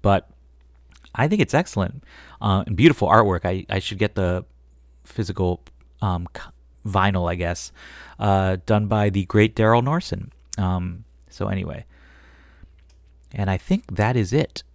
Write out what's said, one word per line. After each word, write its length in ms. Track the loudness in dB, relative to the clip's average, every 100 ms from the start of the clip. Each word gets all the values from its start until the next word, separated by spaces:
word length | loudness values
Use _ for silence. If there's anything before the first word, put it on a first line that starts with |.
but 240 | 2 0 -2 _ _ _ _ _ _ -20 -16
I 120 | -2 0
think 120 | 2
it's 140 | 2
excellent, 500 | 2 0 -2 -4 -6 -20 -20 -20 -6
uh, 220 | 0 0 0
and 100 | 4
beautiful 320 | 4 4 4
artwork. 360 | 4 4 2
I, 200 | -2 -4 -4
I 100 | -6
should 180 | -6 -4
get 160 | -2
the 300 | 0 -2 -2 -6 _ _ _ _ _
physical, 600 | -14 -8 -6 -2 -2 -2 -8 -20 _ _
um, 260 | -2 -2 -6 -14
c-, 60 | -18 -20 _ _ -4
vinyl, 440 | 2 2 2 -2
I 40 | -2
guess, 360 | -4 -6 -10 -18 -20 -20 -20 -4
uh, 400 | 0 2 2 -2 0
done 200 | 0 2
by 220 | 0 2
the 160 | 0
great 320 | 0 2 2 4
Daryl 260 | 4 4
Norson. 480 | 2 -2 -4 -10 -10 -18 _ -4
Um, 420 | -2 -2 -6 -10 -18 _ -20
so 180 | -8 -6
anyway, 380 | -4 -6 -12 -16 -20 -20 -20 -20 -20 -20 -20 -20 -20 _ _ _ _ _
and 180 | -4 -2
I 60 | -2
think 400 | -2 -2 -2 -2
that 180 | 0 0
is 160 | 0
it 300 | 0 -2 -6 -18